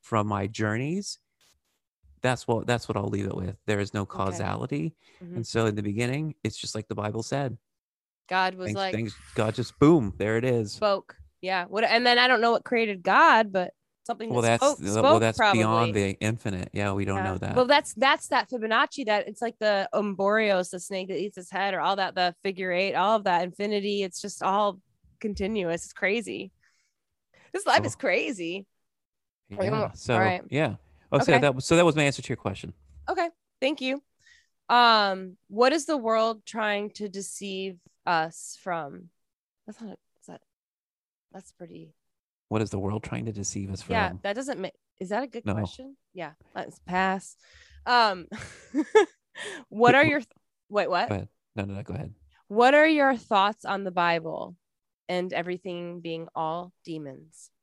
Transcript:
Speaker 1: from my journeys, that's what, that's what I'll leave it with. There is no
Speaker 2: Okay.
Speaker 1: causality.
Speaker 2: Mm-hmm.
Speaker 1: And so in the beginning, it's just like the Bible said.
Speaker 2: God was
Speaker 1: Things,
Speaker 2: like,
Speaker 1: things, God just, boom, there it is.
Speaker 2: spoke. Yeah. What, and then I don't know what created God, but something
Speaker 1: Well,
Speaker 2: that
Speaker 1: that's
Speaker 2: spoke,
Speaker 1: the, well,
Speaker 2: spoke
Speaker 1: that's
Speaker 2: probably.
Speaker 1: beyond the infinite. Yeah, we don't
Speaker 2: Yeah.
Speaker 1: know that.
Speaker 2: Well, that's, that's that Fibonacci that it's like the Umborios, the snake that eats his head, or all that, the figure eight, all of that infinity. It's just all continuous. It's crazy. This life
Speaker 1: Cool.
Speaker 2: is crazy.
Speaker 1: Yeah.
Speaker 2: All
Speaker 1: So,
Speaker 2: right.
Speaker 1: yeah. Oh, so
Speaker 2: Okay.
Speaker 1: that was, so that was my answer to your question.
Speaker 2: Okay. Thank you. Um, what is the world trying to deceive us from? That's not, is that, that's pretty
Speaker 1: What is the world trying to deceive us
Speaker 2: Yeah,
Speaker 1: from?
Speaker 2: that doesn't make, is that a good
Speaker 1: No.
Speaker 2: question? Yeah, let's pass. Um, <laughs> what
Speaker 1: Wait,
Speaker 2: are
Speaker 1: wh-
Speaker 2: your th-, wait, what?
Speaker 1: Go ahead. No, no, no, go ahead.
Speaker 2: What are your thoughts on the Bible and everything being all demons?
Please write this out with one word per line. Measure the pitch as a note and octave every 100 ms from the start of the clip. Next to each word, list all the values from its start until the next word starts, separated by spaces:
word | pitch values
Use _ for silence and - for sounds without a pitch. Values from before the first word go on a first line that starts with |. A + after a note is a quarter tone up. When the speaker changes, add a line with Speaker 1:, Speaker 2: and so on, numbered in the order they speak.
Speaker 1:
from | - A2+ G#2
my | G2+ G2+
journeys, | A2 A2 A2 C#3 F#3 G3+ - _ _ _ _ _ _ _ _ _ _
that's | B2+ B2 -
what, | A2+ -
that's | A#2 -
what | G#2
I'll | G#2+
leave | G2+ G2
it | F#2+
with. | F#2 G2+ -
There | G#2
is | G2
no | G#2+
Speaker 2:
Okay. | G2 -
Speaker 1:
causality. | F#2+ F#2 G2+ G2+ B2+ C#3+ D#3+ _ _ _
Speaker 2:
Mm-hmm. | F3 F3
Speaker 1:
And | A2+
so | A#2 A2+
in | G#2
the |
beginning, | G#2 G2+ A#2+ C#3 D#3 -
it's | A2+ -
just | G#2+ A2
like | G#2+
the | G#2+
Bible | G#2 A2+
said. | - C#3 C#3 B2 _ _ _ _ _ _ _
Speaker 2:
God | F#3 F#3 F#3
was | F#3
Speaker 1:
Things, | G3
Speaker 2:
like, | F#3+
Speaker 1:
things, | A2 A2 - - -
God | G#2+ A#2+
just, | A#2 _
boom, | C#3+ E3 G#2 -
there | G2+ A2+
it | B2+
is. | A#2 G#2
Speaker 2:
spoke. | - G#3 G3 - - - _
Yeah. | F#3 F#3 F3+
What, | G3
and | A3 A3+ B3
then | A#3+
I | B3
don't | A#3+
know | A#3
what | A3+
created | - A#3+ A3+ G3
God, | F3+ A3 E4 A#3 G#3+
but | F#3+ F3+ _ _ _ -
something | A#3+ A3+
Speaker 1:
Well, | B2
Speaker 2:
that | A#2 A#2
Speaker 1:
that's | C#4
Speaker 2:
spoke, | -
Speaker 1:
the, | F2+ G#2+
well, | C4
Speaker 2:
spoke | F3+
Speaker 1:
that's | A2+ A2+
Speaker 2:
probably. | G#3+ A#2
Speaker 1:
beyond | A2 A2+ A#2 G#2+
the | G2 F#2+
infinite. | G#2+ A#2 A2 F#2 -
Yeah, | - G2+
we | G2 G2
don't | G2
Speaker 2:
Yeah. |
Speaker 1:
know | F#3+ -
that. | F#2+ A#3+
Speaker 2:
Well, | B3
that's, | C#4+ D4+ -
that's | C4+ D#4 -
that | C4+ G3
Fibonacci | B3 A3 A3+ D4+ - G#3+
that | G#3 G3
it's | G#3+
like | A#3 -
the | G#3+ G3+ F#3+
Umborios, | - G#3 F#3 G3 G#3+ G#3+ F#3 F3+
the | F3+
snake | - F#3+ F#3
that | E3+
eats | G3+ F#3+
his | F3
head, | F#3+ G3
or | F#3
all | D#3+ G3
that, | F#3 F#3
the | F3+ F3
figure | G3 F#3 F#3
eight, | F3 G3
all | D3 F#3+ A3
of | G3+
that | F3
infinity. | F3+ E3+ G#3 G#3 G3+ G3+
It's | F#3+ -
just | G#3 -
all | - G3 G#3 F#3+ _ _ _ _
continuous. | A3 G3 G3 A3 F3 E3+ -
It's |
crazy. | - F#3+ A3+ F#3+ G#2 F#3+ _ _ _ _ _ _ _ _ _ _
This | F#4 F4+
life | B3
Speaker 1:
Cool. | -
Speaker 2:
is | -
crazy. | B3+ G3 D#4 G3+ E3+ F#3+ F#3+ _ _ _ _ _ _ _ _
Speaker 1:
Yeah. | G2+ F#3+ A3
Speaker 2:
All | G3+ -
Speaker 1:
So, | - A#2
Speaker 2:
right. | F#3+ F3+ -
Speaker 1:
yeah. | C3+ D3 G#2 _ _ _
Oh, | C#3+
so | G#3
Speaker 2:
Okay. | D3+
Speaker 1:
that | D3
was, | C3 -
so | E3
that | F3
was | D3
my |
answer | C#3+ C3+
to | -
your | A#2+
question. | G2 G2+ E2+ - _ - -
Speaker 2:
Okay. | F#4+ E4+ _ _ _
Thank | C4 D4+
you. | C4 C#4 _ _ _ _ _ _ -
Um, | A#3+ A#3+ A3 G3+ F#3+ F#3 F3+ _
what | G3 B3+
is | D#4 C#4
the | D4+
world | A3 A3+ A3+ A3+ -
trying | A3+ G#3 G#3 G#3
to | G3+ G#3
deceive | G3 F#3+ - G3 F#3+ F#3+ F3+ _ _ -
us | E3+ D#3+ - - -
from? | F#3+ E3+ C#3+ F3+ F3 _ _ _ _ _ -
That's | G#3
not, | A3 - _ _
is | -
that, | - _ _ _ _ _ _ _ _ _
that's | F#3 -
pretty | _ E3+ E3+ E3 _ _ _ _ _ _
Speaker 1:
What | A2
is | G#2+
the | G2
world | G2 A2+
trying | - B2 A2+
to |
deceive | G#2 G2 G2 G2
us | F#2+ -
Speaker 2:
Yeah, | A3+ F#3+
Speaker 1:
from? | F3+
Speaker 2:
that | G3+
doesn't | G#3 C4+ A#3
make, | F#3 _ _ _
is | F#3
that | G#3
a | B3
good | A#3 G#2
Speaker 1:
No. | G#2
Speaker 2:
question? | G2+ - C4 C#4 _
Yeah, | F#3 D#3 D#3 _ -
let's | - - -
pass. | F3+ F#3+ F#3+ - - _ - - - -
Um, | B3 A3 F#3 D#3+ G#3 - - -
<laughs> | C#4 C#4 G#4+ F#4+ _ _ - G#4 F4+ -
what | G3+ A#3+
Speaker 1:
Wait, | C4
Speaker 2:
are | D#4
Speaker 1:
wh- |
Speaker 2:
your | D4
th-, | A3+ _ _ _ _
wait, | G#3 E3+
what? | F3+ A3+
Speaker 1:
Go | G2
ahead. | G#2 _ _ G#2
No, | G2+
no, |
no, | G2
go | C3+
ahead. | F#2+ - - _ _ _
Speaker 2:
What | G#3 B3
are | D4 D#4
your | D4+ C#4 A#3+
thoughts | - G3+ G3 A3 -
on | G3
the | G3
Bible | F3+ E3+ E3+ E3 D#3 - F3 _ _ _ _ -
and | F3+ F3+
everything | E3 F3 F3+ F#3+ F3 F3 F3
being | E3 E3 E3
all | - D#3+ E3+ F3+ _ -
demons? | D#3 C#3+ C3+ D#3+ - - _